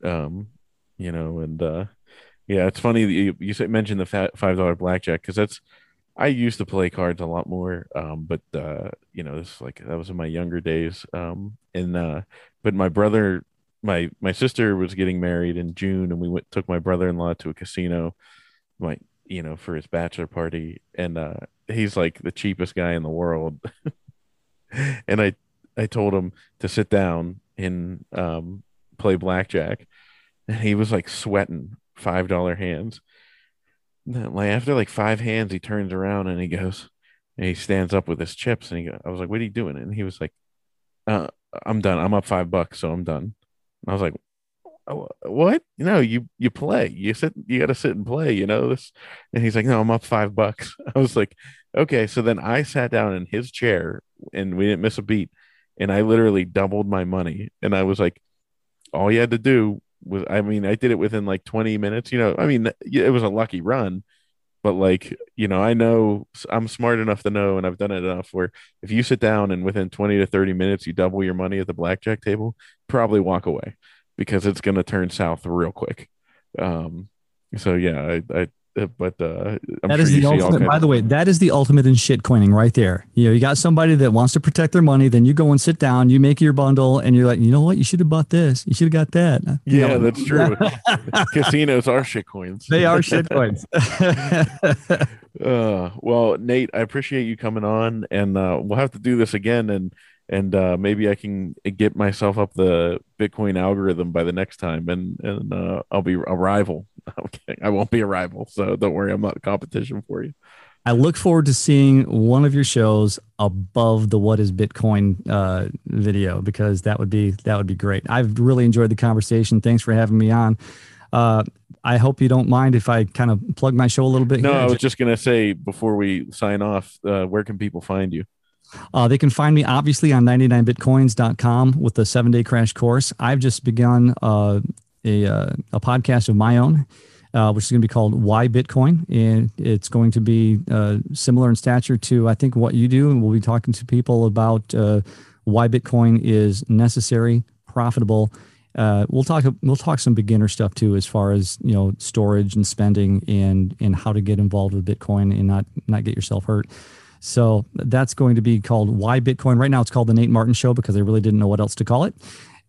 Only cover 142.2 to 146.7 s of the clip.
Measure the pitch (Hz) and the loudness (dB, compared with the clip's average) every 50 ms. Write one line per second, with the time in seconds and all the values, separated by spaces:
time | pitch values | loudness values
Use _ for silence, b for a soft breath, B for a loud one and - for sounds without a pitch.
142.2 | 113 113 110 - 139 131 - 117 117 113 - 117 120 123 127 135 143 147 139 120 | 2 2 2 2 0 0 2 2 2 2 2 2 2 4 4 4 4 4 4 2
143.2 | 110 107 110 110 - 117 117 117 - 127 110 - 123 - 123 123 120 - 120 117 | 2 2 2 0 0 0 0 0 0 -2 -4 -4 -4 -2 0 0 2 2 2 2
144.2 | 113 110 101 113 113 113 113 110 104 - - 113 107 104 107 104 98 B B B | 2 2 2 2 2 2 2 0 -2 -2 -2 0 2 2 2 0 0 B B B
145.2 | B B B B B 110 104 117 117 117 117 120 - - 123 120 117 117 113 113 | B B B B B 0 2 4 4 4 2 0 0 0 2 4 6 6 4 4
146.2 | - 113 110 107 107 104 95 107 - - | 4 2 2 4 4 2 0 -2 0 2